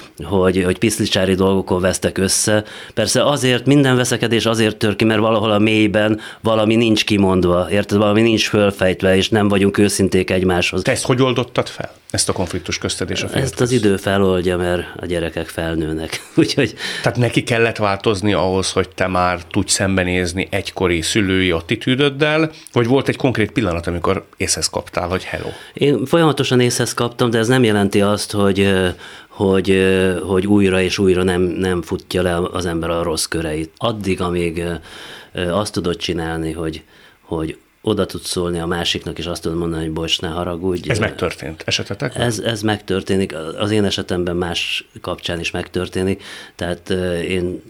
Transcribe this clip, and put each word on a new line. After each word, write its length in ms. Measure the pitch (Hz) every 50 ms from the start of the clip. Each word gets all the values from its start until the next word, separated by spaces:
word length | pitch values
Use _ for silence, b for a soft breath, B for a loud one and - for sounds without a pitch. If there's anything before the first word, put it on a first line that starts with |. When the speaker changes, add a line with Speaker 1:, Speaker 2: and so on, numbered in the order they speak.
| B B B - 73
Speaker 1:
hogy, 380 | 78 101 95 92 95 90 95 90
hogy 140 | 90 92 -
piszlicsári 560 | - 110 107 - 107 98 - 104 95 95 95
dolgokon 460 | 90 95 95 98 95 90 - 95 90
vesztek 380 | 90 92 90 - - 92 - 92
össze. 460 | 98 95 - - - 110 107 107 104 B B B B B B
Persze 280 | - 107 95 - 131 110
azért, 420 | 135 147 127 127 127 123 120 123
minden 300 | 131 143 147 139 131 127
veszekedés 500 | 123 123 - 123 107 123 110 113 110 104
azért 300 | 113 113 113 110 110 107
tör 200 | - 113 107 98
ki, 80 | - 110
mert 160 | 110 110 107
valahol 300 | 110 110 113 107 104 113
a 80 | 104 104
mélyben 640 | 107 110 110 107 107 101 92 107 104 107 110 107 B B B B
valami 360 | - 113 110 110 107 110 113
nincs 280 | 113 120 113 107 104 -
kimondva, 640 | - 107 98 98 95 95 92 87 87 87 90 90 85
érted? 280 | 104 101 101 - 101 101
Valami 240 | 107 104 104 110
nincs 260 | 113 117 110 107 - -
fölfejtve, 680 | - 104 104 101 98 - 95 92 90 - 95 95 95
és 120 | 95 92 -
nem 200 | 110 107 104 104
vagyunk 300 | 101 98 98 98 - 110
őszinték 520 | 101 101 - - 98 90 - 92 90 -
egymáshoz. 520 | 92 92 92 92 87 87 87 - - 92
Speaker 2:
Te 80 | 90 135
ezt 140 | 120 - -
hogy 180 | - 131 123
oldottad 460 | 131 131 123 131 123 - - 139 - -
fel, 220 | - - - - - - _ -
ezt 180 | - 104 - -
a 40 |
konfliktus 460 | 95 - 92 - - 90 - - 87 -
közted 320 | - 95 - - 98 87
és 120 | 95 -
a 60 | - -
férj 140 | - 120
Speaker 1:
Ezt 100 | 135 127
az 60 | - - 127 117
Speaker 2:
között? 160 | 127 120 107
Speaker 1:
idő 120 | 101 98
feloldja, 600 | 95 - 104 98 98 98 95 92 92 85 92 90
mert 300 | 87 90 90 90 87 85 - -
a 100 | - -
gyerekek 400 | 87 87 85 85 80 - 85 82 -
felnőnek. 720 | - - 82 82 82 80 80 78 80 78 80 80 - - -
<laughs> 80 | - -
Úgyhogy 380 | 160 160 - - - 135 - - B B B B B
Speaker 2:
Tehát 160 | B 123 - 120
neki 240 | 120 113 - -
kellett 340 | 110 - 117 113 117 113 110
változni 560 | - 107 101 98 95 - 117 107 95 98 104
ahhoz, 400 | 98 76 87 95 92 95 90 -
hogy 160 | - 98 92 - -
te 120 | - 92
már 360 | 92 92 90 90 90 90 85 85 -
tudj 200 | - 104 92 -
szembenézni 800 | - - 104 95 95 92 90 90 90 92 90 85 85 95 - -
egykori 520 | - 98 92 - - - 95 87 87 82
szülői 480 | 80 - - 117 101 92 95 92 92 90
attitűdöddel, 1000 | 82 82 82 - 123 - - 131 127 127 147 143 135 135 156 151 151 160 160 156 B B B B
vagy 140 | - 120 117
volt 220 | 117 135 135 127 -
egy 80 | 123
konkrét 340 | - - 131 110 117 107 -
pillanat, 360 | - 135 110 90 82 85 85
amikor 400 | 87 87 85 - 98 95 - - _ -
észhez 320 | - 92 85 - 82 78 -
kaptál, 400 | - 90 - - - 90 90 87
hogy 160 | 92 90 -
hello? 240 | - - 80 - - - B B B
Speaker 1:
Én 340 | B - - 143 143 104 131
folyamatosan 540 | 131 - 170 165 156 135 - 131 - 135 123
észhez 340 | 123 123 120 - 120 - -
kaptam, 360 | - 120 120 - - 127 120
de 80 | 113 117
ez 100 | 113 113
nem 160 | 131 131 123
jelenti 360 | 110 104 104 101 98 - 104
azt, 320 | 101 101 104 101 - -
hogy, 280 | - 104 101 101 95 98
ö, 280 | 98 98 98 92 92 90 - B B B B B B B
hogy, 420 | - - 104 95 95 95 87 98
ö, 480 | 95 92 95 95 95 92 92 95 90 87
hogy 240 | 95 92 98 92 92
újra 340 | 101 104 104 101 95 92 92
és 180 | 110 110 - -
újra 240 | 101 92 90 90
nem, 180 | 92 95 92 92
nem 400 | 92 87 80 87 95 92 90 87
futja 400 | 85 - 95 80 - - - 90
le 140 | 90 90 87
az 300 | 85 92 87 - 90 90
ember 240 | 90 82 82 80 82
a 120 | 85 85
rossz 220 | 85 85 78 78 -
köreit. 460 | - - 82 80 78 76 78 80 78 -
Addig, 440 | - - 120 113 107 98 98 92 -
amíg, 380 | 92 87 87 87 85 85 82 87
ö, 140 | 85 87 85 80 B B B B B B B B B B
ö, 180 | - - 90 87
azt 220 | 85 101 104 -
tudod 240 | - 101 82 90 85
csinálni, 560 | - - - 85 85 82 82 82 80 80 80
hogy, 300 | 78 85 82 80 78 78 b b b b b b b b
hogy 340 | _ - 87 80 80 78 - - _ _ _ _
oda 240 | - 110 104 95 95
tudsz 220 | - - 85 - -
szólni 300 | - 92 87 87 87 85
a 80 | 82
másiknak, 520 | 87 87 85 85 - - - - 87 76 -
és 80 | 78
azt 160 | 87 85 -
tudod 160 | - 85 82 85
mondani, 240 | 85 85 82 80
hogy 100 | 82 80
„Bocs, 280 | 80 82 82 80 - -
ne 80 | - 85
haragudj.” 600 | 80 87 87 90 87 85 90 95 90 85 - -
Speaker 2:
Ez 80 | 123 104
megtörtént 640 | 110 98 - - - - - - - 76 82 - -
esetetekben? 560 | - - - - - 101 - 147 131 127 131 117
Speaker 1:
Ez, 120 | 120 110 104
ez 240 | - 113 117 101
megtörténik. 720 | 104 107 104 98 - - 90 95 92 - 98 95 98 - - 80 78 80 80 -
Az 120 | 104 101
én 140 | 110 107 101
esetemben 520 | 95 - - 90 - 95 90 87 90 87
más 480 | 87 87 85 85 - - - - - - _ - -
kapcsán 400 | - 90 87 - - - 87 82
is 100 | 82 -
megtörténik, 720 | - 90 87 - - 90 90 90 - 95 92 95 98 B B B B B B B B
tehát, 340 | - 87 85 87 87 - -
ö, 280 | 98 92 90 90 87 85
én, 440 | 82 85 92 90 87 90 87 - -